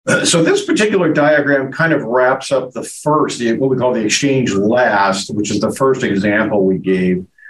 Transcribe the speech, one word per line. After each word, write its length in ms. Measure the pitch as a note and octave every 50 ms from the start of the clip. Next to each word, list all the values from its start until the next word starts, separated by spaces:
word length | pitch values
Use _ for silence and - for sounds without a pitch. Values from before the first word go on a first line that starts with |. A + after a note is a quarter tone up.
| _ -
Uh, 160 | - - -
so 200 | - - E3+ -
this 220 | - G4 G4+ -
particular 460 | - - - G#3+ G#3+ G3+ F#3+ F3 D#3+
diagram 600 | D3+ D3 D3 D3 D3+ D3 C#3+ D3 C#3+ C#3 C3 C3
kind 220 | C3 - D#3+ E3 D3+
of 100 | - A#2
wraps 480 | G#2+ A#2+ B2+ B2+ B2+ C3+ C3 - -
up 200 | F#3 F3 - - -
the 100 | A2+ -
first, 560 | - - - - D3+ D3+ D3 C3+ - - -
the, 140 | A#2+ A#2 A#2
what 180 | - C3 C3+
we 60 | C3 B2
call 140 | A#2+ B2+
the 140 | A#2 A2+ G#2+
exchange 480 | G#2 - - - C#3+ C3+ C3 A#2+ G2+ G2
last, 800 | G2 G2+ G#2+ A2 G#2 G#2+ A2+ G#2 G2+ G2 G2 F#2+ G2 - - A2
which 160 | G#2 G#2 -
is 100 | G#2 G#2
the 120 | G#2 G#2+
first 320 | - - C3+ C3+ C3 B2+ B2
example 600 | G#2 G2+ G2 F#2+ G#2 G#2 G#2+ A2 G#2 G#2+ G2+ F#2+
we 140 | F#2+ F#2+ F#2
gave. 480 | - F#2+ F#2+ F#2 F#2 F2+ F#2 F2+ F#2 - _ _ -